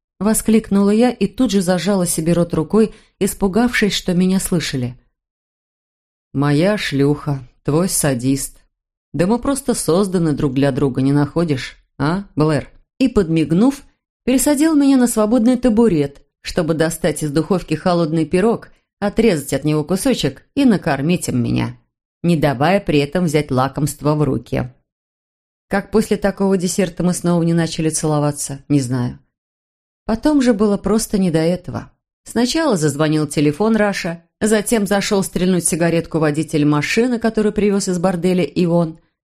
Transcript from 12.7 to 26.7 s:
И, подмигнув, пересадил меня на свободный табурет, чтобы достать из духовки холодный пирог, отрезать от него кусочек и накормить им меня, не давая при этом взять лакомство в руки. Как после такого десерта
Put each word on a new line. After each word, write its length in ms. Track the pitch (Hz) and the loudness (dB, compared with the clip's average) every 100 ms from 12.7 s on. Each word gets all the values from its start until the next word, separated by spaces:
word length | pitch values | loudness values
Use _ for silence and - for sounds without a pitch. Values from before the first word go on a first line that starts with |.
| - _ - | -16 _ -2
И, 100 | 262 | 0
подмигнув, 760 | 214 160 160 147 165 254 269 - _ _ _ | 0 0 0 0 2 2 0 -8 _ _ _
пересадил 500 | - 262 294 277 320 | -2 0 2 2 2
меня 220 | 302 277 269 | 4 4 4
на 100 | 240 | 2
свободный 500 | 190 214 247 226 247 | 2 2 2 2 2
табурет, 680 | 254 214 233 160 139 - _ _ | 2 4 4 2 -2 -6 _ _
чтобы 320 | - - 160 | -6 -2 0
достать 480 | 156 160 160 170 147 | 0 -2 -2 -4 -2
из 80 | 156 | -2
духовки 440 | 156 156 185 - | -2 0 -2 -2
холодный 520 | 156 185 175 165 160 156 | -4 0 0 0 -2 0
пирог, 440 | 220 220 214 - _ _ - | 0 0 -2 -8 _ _ -8
отрезать 520 | 202 208 226 160 135 | -4 2 2 2 -2
от 120 | 135 | -4
него 200 | 151 151 | 0 -2
кусочек 640 | 147 180 - - 139 - - | -2 -2 0 0 -2 -6 -8
и 100 | - | 0
накормить 640 | 262 190 165 139 147 175 - | 2 2 0 -2 0 -2 -2
им 140 | 127 | -4
меня, 340 | 117 123 120 123 _ _ _ _ | -2 -2 -4 -8 _ _ _ _
не 140 | 170 170 | 0 2
давая 440 | 143 123 151 196 | 0 0 0 0
при 180 | 196 151 | 0 0
этом 260 | 139 185 | 0 0
взять 260 | 175 147 147 | 0 0 0
лакомство 640 | 127 135 170 151 - 143 | 0 -2 -2 -4 -2 -2
в 80 | 151 | 0
руки. 500 | 147 127 - 135 127 - _ _ _ _ _ _ _ _ - | 0 -2 -4 -6 -6 -10 _ _ _ _ _ _ _ _ -6
Как 220 | 196 196 | -6 -2
после 260 | 220 214 202 | -2 0 0
такого 400 | 202 190 196 190 | -2 0 0 0
десерта 460 | 180 | 0